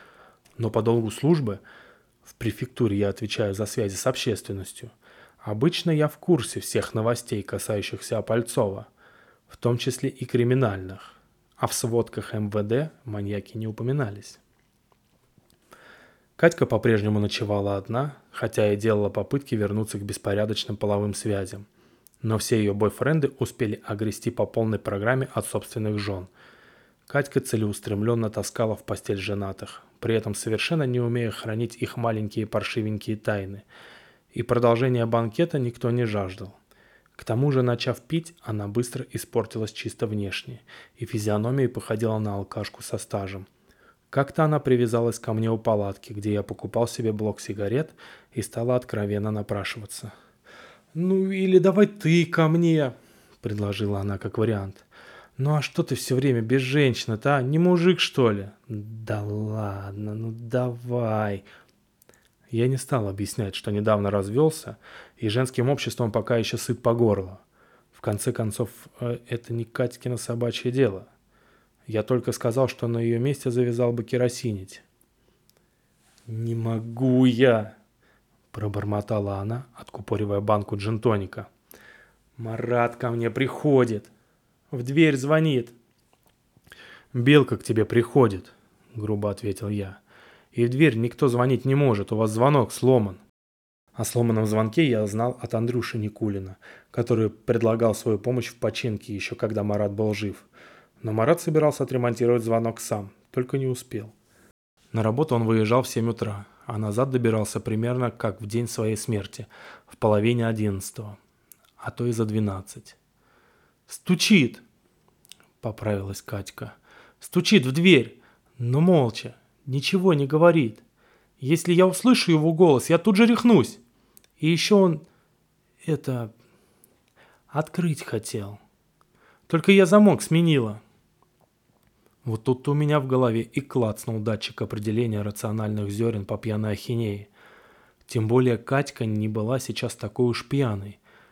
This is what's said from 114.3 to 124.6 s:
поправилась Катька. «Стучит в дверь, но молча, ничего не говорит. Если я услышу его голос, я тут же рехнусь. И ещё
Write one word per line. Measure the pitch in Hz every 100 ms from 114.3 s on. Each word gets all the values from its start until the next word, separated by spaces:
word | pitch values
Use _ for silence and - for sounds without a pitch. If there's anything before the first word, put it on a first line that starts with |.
| 196 123 - - _ _ _ _ _ _ - _ _
поправилась | 113 107 107 101 95 98
Катька. | - 101 - - 117 - _ - - _
«Стучит | - 180 - 202 127
в |
дверь, | 147 185 143 110 - _ _ _ -
но | 120 139
молча, | 180 170 117 - - - _ _ 131
ничего | 135 - 190 190
не | 147 135
говорит. | 156 170 165 113 - _ _ _ _ _ _
Если | 131 165 175
я | 175 185
услышу | 185 254 240 175
его | 160 160
голос, | 165 175 123 -
я | 165
тут | 220 196
же | 233
рехнусь. | 220 240 208 - - _ _ _ _ _ _
И | 156
ещё | 165